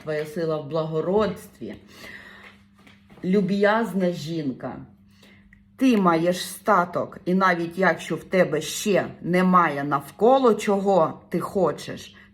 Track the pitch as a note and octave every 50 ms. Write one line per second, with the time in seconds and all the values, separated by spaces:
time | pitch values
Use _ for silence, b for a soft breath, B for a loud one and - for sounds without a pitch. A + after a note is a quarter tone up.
0 | - D#3 D3+ D3+ D#3 - - F3+ D#3+ D#3+ D#3 D3 C#3 C3+ D#3+ D#3+ D#3 D#3+ D#3+ D#3
1 | D#3 F3 G3 G#3+ G#3 F#3 - - - - - - A#2 G2+ G#2+ - - B B B
2 | B B B B B B B B B B B B B _ _ _ - - - _
3 | _ - - - - F3+ G3 G#3 F3+ - G3+ G3+ G3+ G3+ G#3+ A3+ A#3 F#3 F3 G3
4 | F3+ F3+ E3+ D3+ C#3+ D#3+ E3 D#3+ D3 C3 A#2 - C#3 B2 - - C3 - - _
5 | _ b b b b b b b b b b b b _ _ - C4 C4 A#3 G3+
6 | F#3 F3 E3 D#3+ E3+ F3 F3+ F3+ - - - - - A3+ G3+ F3+ F3+ F3+ - C#3
7 | G#2+ - - - - F3 F#3 F#3+ F#3+ F#3 F3 E3+ E3+ E3 - F#3 F#3+ E3+ - -
8 | - - E3 D3+ - - F#3+ F#3 E3 C#3+ D3+ D3+ D#3 - - - - G#3+ F3+ D#3
9 | A#2+ - - - - E3 F3+ F3+ F#3 F#3 F#3 F3+ E3+ D3+ C#3+ C#3+ C#3+ D3 C#3+ C#3+
10 | - - - - G3+ A#3+ C4+ C4+ C4 A#3 G#3 G#3 - G#3+ G3 G3 F#3+ G3+ F#3+ F3
11 | D#3 C#3+ - - - - - E3 D#3 - - G3 F3 D3 D3 - - - - -
12 | - - B B B B